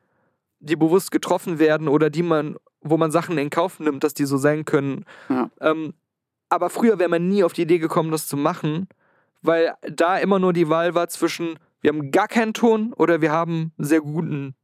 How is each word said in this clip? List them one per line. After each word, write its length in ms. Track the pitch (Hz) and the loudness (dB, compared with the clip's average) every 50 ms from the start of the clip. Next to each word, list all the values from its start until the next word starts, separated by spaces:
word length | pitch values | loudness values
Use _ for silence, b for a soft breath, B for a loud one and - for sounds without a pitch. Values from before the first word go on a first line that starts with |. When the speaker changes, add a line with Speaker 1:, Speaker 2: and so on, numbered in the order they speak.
| _ _ _ _ _ _ _ _ _ _ _ _ | _ _ _ _ _ _ _ _ _ _ _ _
Speaker 1:
die 160 | - 151 165 | -6 -4 0
bewusst 360 | 151 156 160 170 196 - - | 2 2 4 4 2 0 0
getroffen 480 | - 156 - - 175 170 - 196 170 147 | -4 -4 0 0 -2 -2 -2 -6 0 2
werden 280 | 160 156 156 156 156 | 4 4 4 2 0
oder 220 | 151 139 151 156 151 | 0 2 2 2 0
die 140 | 147 160 175 | 0 -2 -2
man, 340 | 175 160 151 147 151 - - _ _ _ _ | 0 0 -2 -2 -4 -10 -14 _ _ _ _
wo 160 | _ 147 160 | _ -2 0
man 140 | 156 165 160 | 2 2 2
Sachen 260 | 147 170 160 - 175 | 0 0 0 0 -2
in 120 | 147 139 147 | -2 -2 -2
Kauf 300 | - 170 170 190 - - | -2 -2 -2 -2 -4 -4
nimmt, 240 | 156 151 143 135 151 | -4 -4 -2 0 -4
dass 100 | 147 - | -4 -2
die 120 | - 147 | -2 -2
so 120 | 135 139 | 0 0
sein 280 | 135 135 147 151 156 156 | 2 2 2 2 0 -2
können. 400 | - - 143 143 139 131 - - B B B B B | -2 -2 0 0 -2 -6 -8 -12 B B B B B
Speaker 2:
Ja. 200 | 131 127 123 120 _ _ | -2 -2 -2 -4 _ _
Speaker 1:
Ähm, 320 | - 156 160 160 156 147 - _ _ _ _ _ _ _ _ _ _ _ | -2 0 0 0 -4 -10 -12 _ _ _ _ _ _ _ _ _ _ _
aber 200 | - 170 175 175 | -2 0 0 -2
früher 280 | - - 233 233 214 170 | 0 2 4 4 4 4
wäre 100 | 180 170 | 2 2
man 200 | 170 170 175 180 | 2 0 2 2
nie 140 | 202 202 185 | 2 2 2
auf 100 | 165 - | 2 0
die 80 | - | -2
Idee 160 | 170 151 175 | 2 2 2
gekommen, 340 | 170 160 156 - 180 160 160 | 2 2 0 0 0 0 0
das 160 | 160 151 - | -2 -4 -4
zu 80 | - - | -6 -4
machen, 520 | 143 143 156 180 - - 147 151 165 190 - _ _ _ _ _ _ _ _ _ _ | 0 0 0 -2 -2 -4 -4 -4 -4 -6 -10 _ _ _ _ _ _ _ _ _ _
weil 320 | - 156 165 165 165 160 - - - - | 0 2 2 2 2 0 -2 -8 -14 -12
da 280 | 156 143 165 175 190 | -2 0 0 2 2
immer 220 | 175 139 190 202 190 | 0 2 2 2 2
nur 120 | 185 185 175 | 2 2 2
die 140 | 170 170 151 | 2 2 2
Wahl 260 | 160 165 170 175 160 | 2 0 0 0 0
war 120 | 170 170 | -2 -2
zwischen, 500 | 170 - - 165 165 156 - 175 165 160 - _ _ _ _ | -4 -4 -2 -2 -2 -2 -4 -6 -8 -8 -12 _ _ _ _
wir 80 | - 151 | -2 -2
haben 200 | 151 151 147 139 | 0 0 -6 -2
gar 160 | 139 185 208 | 0 0 0
keinen 260 | - - 233 226 220 220 | 2 0 0 0 0 0
Ton 380 | - - 233 220 214 214 233 - | 2 2 4 4 2 0 -4 0
oder 280 | - 160 160 170 160 | 0 2 2 4 2
wir 100 | 160 156 | 2 0
haben 400 | 147 165 170 165 170 165 160 160 - | 0 0 0 -2 -2 -4 -4 -6 -6
sehr 240 | - 156 143 160 160 | -8 0 2 2 2
guten 540 | 147 147 151 165 165 160 156 143 139 135 131 _ | 2 -2 -6 -6 -4 -4 -6 -6 -8 -10 -12 _